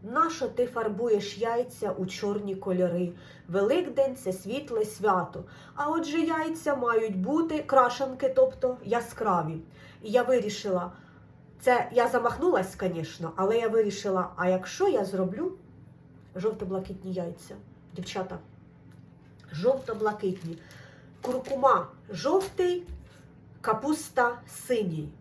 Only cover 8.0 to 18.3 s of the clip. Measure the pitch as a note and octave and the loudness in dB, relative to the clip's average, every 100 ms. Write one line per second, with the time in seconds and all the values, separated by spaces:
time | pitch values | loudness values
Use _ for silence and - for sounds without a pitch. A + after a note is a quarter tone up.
8 | C4+ B3+ C4+ C4 C4 - B3+ B3 - A#3 | -4 0 2 4 4 4 -2 -2 -2 -2
9 | A3+ - G#3+ E3+ D#3 D#3+ - - - - | -2 -4 2 2 0 -6 -10 -20 -20 -16
10 | G#3+ A#3+ B3 B3 G#3 - G#3 F3+ F3 - | 2 2 4 2 0 -4 -2 -2 -2 -10
11 | - - - - - - - B3 - A#3 | -20 -20 -20 -20 -20 -2 2 4 4 2
12 | A#3+ B3 A#3 - F4+ B3 F3+ - F#3 E3 | 4 2 0 2 2 2 0 -2 -2 -2
13 | D3+ - E3 - G3 A3+ A3+ A3 G#3 - | -6 -6 -8 0 2 2 2 2 2 0
14 | G3+ F#3+ F3+ - F3+ F#3 - - G4 G4+ | 0 0 -2 0 2 2 0 0 2 2
15 | F#3 F#3+ F#3 A3 F4+ - - - - - | 0 0 -2 -2 -6 -6 -18 -20 -20 -20
16 | - - - F#3 G#3 G#3+ F#3 F#3+ F#3 F#3 | -20 -20 -16 -4 -4 -2 -4 -4 -6 -10
17 | F#3 F3+ E3+ F3 - - - - - - | -6 -6 -6 -8 -16 -18 -20 -20 -16 -12
18 | F3+ G3 F#3 | -8 -6 -6